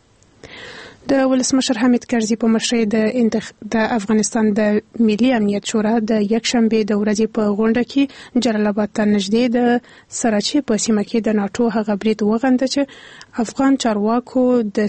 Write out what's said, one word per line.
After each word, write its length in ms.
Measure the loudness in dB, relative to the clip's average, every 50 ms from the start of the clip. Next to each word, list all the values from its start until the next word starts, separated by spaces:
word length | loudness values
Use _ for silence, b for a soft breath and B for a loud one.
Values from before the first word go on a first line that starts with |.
| _ _ _ _ _ _ _ _ B B B B B B B B B B B B B 0
د 180 | 2 2 2 2
ولسمشر 480 | 2 0 0 0 0 0 0 0 -2 0
حمید 260 | 2 2 2 2 0 -2
کرزي 260 | -2 -2 0 -2 -2 0 2
په 60 | 2 2
مشرۍ 320 | 0 0 -2 -2 0 0 0 0
د 40 | 0 0 0 0 0
انتخ-، 280 | 0 0 0 -2 -4 -8 -14 -16 -8 -4 -2
د 100 | -2 0 0 -2
افغانستان 500 | -2 -2 0 0 0 0 0 0 0 0 0 0 0
د 20 | 0 0 0 -2 -2 _ -2 0 0
ملي 260 | 2 2 2 2 2 2 2
امنیت 260 | 0 0 -2 -2 -4 -4
شورا 200 | -2 -2 0 0 0 0 0 0
د 120 | 0 0 0 0 0
یکشنبې 460 | -2 -2 0 0 2 2 2 2 0 0 0
د 100 | 0 0
ورځې 260 | 0 0 0 0 0 -2 -2
په 60 | -2 -2 0 0
غونډه 260 | 0 0 0 0 0 -2 -2
کې 520 | 0 0 -2 -2 -4 -10 -12 -6 -2 0 0
جلال 260 | 0 0 0 0 0
آباد 240 | 0 -2 -2 -2 -2
ته 80 | 0 2 2
نږدې 340 | 2 0 0 0 0 2 2 2 2
د 20 | 2 2 2 2 0 -2 B B B B B B -4
سراچې 400 | -2 0 0 0 0 -2 -2 -2 0 0
په 120 | -2 -2 0
سیمه 200 | 0 0 0 0 -2
کې 100 | -2 -2 0
د 100 | 0 0 0
ناټو 260 | -2 -2 -2 -2 0 0 0
هغه 220 | -2 -2 -2 -2 0 0
برید 200 | 0 0 2 0 0
وغنده 400 | 0 2 2 2 2 2 0 0 0
چې 80 | -2 -2 -2 B B B B B B B B B -4 -4
افغان 340 | -4 -2 0 2 2 2 2 0
چارواکو 600 | 0 0 0 0 0 0 0 -2 -2 0 0 2 2 2 2 0 -2 -2 -2
د 100 | -2